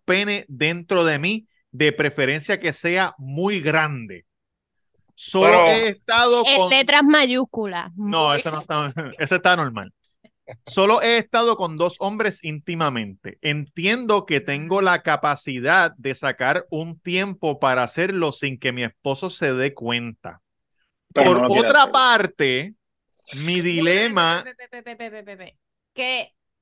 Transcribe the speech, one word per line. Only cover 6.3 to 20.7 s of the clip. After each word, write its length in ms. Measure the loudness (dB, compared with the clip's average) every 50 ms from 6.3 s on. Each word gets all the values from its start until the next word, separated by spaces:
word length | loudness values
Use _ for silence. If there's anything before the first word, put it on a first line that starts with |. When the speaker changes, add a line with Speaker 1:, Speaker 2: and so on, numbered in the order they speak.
| 4 4 4
Speaker 3:
En 100 | 4 4
Speaker 1:
con 120 | 4 4 4
Speaker 3:
letras 320 | 4 2 4 4 4 4 6
mayúsculas. 880 | 6 4 4 4 2 0 -2 -2 -4 -6 -8 -8 -6 -8 -8 -10 -10 -10
Speaker 1:
No, 320 | -8 -6 -2 0 2 2 2
Speaker 3:
Muy 80 | 2
Speaker 1:
ese 140 | 0 -2 -4
no 100 | -6 -8
está, 320 | -6 -4 -4 -2 -2 -4 -6
<laughs> 260 | -8 -10 -10 -8 -6
ese 160 | -2 -2 0
está 200 | 2 4 4 2
normal. 360 | 2 0 -4 -6 -10 -12 -12 _ _ _ _ _ _ _ _ _ _ _ -20 -20 -20 _
Solo 380 | -6 0 2 2 4 4 2 2
he 160 | 2 2 0
estado 380 | 0 0 -2 0 2 0 0
con 200 | -2 -4 -6 -4
dos 180 | -2 -4 -4 -4 -4
hombres 440 | -6 -6 -4 -2 -4 -4 -4 -6 -12
íntimamente. 960 | -12 -12 -10 -8 -8 -4 -2 -2 -2 -2 -4 -6 -8 -12 _ -16 -16 -14 _
Entiendo 840 | -4 -4 -4 -4 -6 -10 -10 -6 -2 -2 -2 -2 -2 0 0 0 0
que 140 | 0 -2 -2
tengo 400 | -2 -4 -8 -6 -4 -4 -2 0
la 220 | 2 2 0 0 0
capacidad 880 | -2 -2 0 0 -2 -4 -4 -6 -10 -8 -4 0 2 4 4 4 2 -2
de 200 | -6 -6 -6 -6
sacar 500 | -4 -4 -4 -4 -2 0 0 0 0 -2 -6
un 280 | -8 -8 -8 -8 -12 -14
tiempo 600 | -8 -4 -4 -4 -4 -4 -6 -6 -4 -4 -2 0
para 240 | 0 2 2 2 0
hacerlo 480 | -2 -2 -4 -4 -2 -2 -2 -2 -2
sin 260 | -4 -4 -8 -8 -8
que 140 | -4 -6 -6
mi 100 | -4 -4 -8
esposo 460 | -8 -8 _ -6 -6 -6 -4 -6 -10
se 240 | -6 -4 -2 -2 -2
dé 220 | 0 -2 -4 -4
cuenta. 680 | -6 -6 -4 -4 -4 -6 -8 -14 _ -18 -20 -20 _ _ _ _ _ _ _